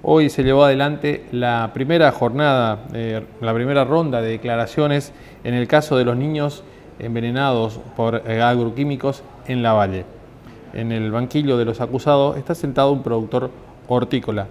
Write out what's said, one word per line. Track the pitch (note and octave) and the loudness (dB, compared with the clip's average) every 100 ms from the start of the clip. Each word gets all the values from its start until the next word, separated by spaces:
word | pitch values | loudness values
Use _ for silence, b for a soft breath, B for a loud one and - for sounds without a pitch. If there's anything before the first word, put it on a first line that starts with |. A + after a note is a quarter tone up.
Hoy | - D#3+ D3 | 4 4 4
se | C#3+ | 2
llevó | C3 C3+ | 2 6
adelante | C#3+ C3+ C#3+ D3 D3 D3 - | 6 4 0 -2 -4 -4 -6
la | A#2+ A#2+ A#2 A2+ | -4 -2 -2 -4
primera | B2 C3 E3+ D3+ | -4 0 6 4
jornada, | - A#2 C3 D3+ C3 A#2 G#2+ - | 4 -2 2 2 4 2 -2 -6
eh, | A2+ A2+ A2 - - | -8 -6 -6 -8 -6
la | A2+ | -2
primera | A2+ B2+ C#3 | -2 0 0
ronda | C3 D#3+ D#3+ B2 | 2 0 0 -2
de | A2+ | -2
declaraciones | A2+ A#2+ A#2 A2+ - D3 C#3+ C#3 B B B | -4 -4 -2 -2 0 2 0 -2 B B B
en | A#2 | -4
el | B2 A#2+ | -2 2
caso | D3+ D3 C3 | 2 4 2
de | |
los | A#2+ A#2+ | 2 0
niños | D3 D3+ D3 C#3+ - B B - | -2 -2 -4 -6 -20 B B -12
envenenados | A2+ A#2 A#2 B2+ C#3 A#2+ A2+ A2+ - | -8 -4 -4 -2 0 0 -2 -6 -12
por, | - A2+ A2+ | -2 -2 -2
eh, | A2+ A2+ | -4 2
agroquímicos | A#2+ B2 A#2 A#2+ C#3+ C3+ C#3 C3+ - - | 2 2 0 -2 -4 -2 -4 -6 -14 -18
en | - B2+ | -6 -2
Lavalle. | A#2 A2 G2 F#2 F2 - - - B B - | 2 4 2 -2 -10 -18 -20 -20 B B -14
En | - A2+ | -8 -4
el | A2+ A2 | -4 -2
banquillo | A2+ B2+ D3+ D3 | -2 -2 -2 0
de | A#2+ | 2
los | A#2 A2 | 0 -2
acusados | A#2+ B2+ D3+ C#3+ C#3 C#3+ | -4 -2 2 4 2 -2
está | C3+ | -6
sentado | E3 C#3+ C3 C#3 | -4 -2 2 2
un | C#3 | 2
productor | A#2+ A#2 A2 B2 B2+ - - - - | -2 -2 -2 -4 -4 -10 -20 -20 -2
hortícola | B2 A#2+ C3 A2 G#2 G2 | -2 0 -2 -2 -6 -6